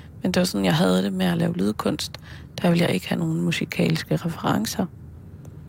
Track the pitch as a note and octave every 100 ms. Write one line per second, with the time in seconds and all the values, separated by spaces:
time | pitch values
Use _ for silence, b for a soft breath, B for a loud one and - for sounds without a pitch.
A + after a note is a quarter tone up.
0 | B - G3 F3+ F3+ G3+ F#3+ D#3 F#3 F#3
1 | G3 F#3 F2+ E3 E3+ F3 - G#3+ - -
2 | - - B B B - F3 E3+ E3 F#3
3 | - F3 E3 E3 F3 E3 D#3+ - E3+ D#3+
4 | - D#3 E3+ - - G3+ A3 - F#3+ -
5 | - - - - - -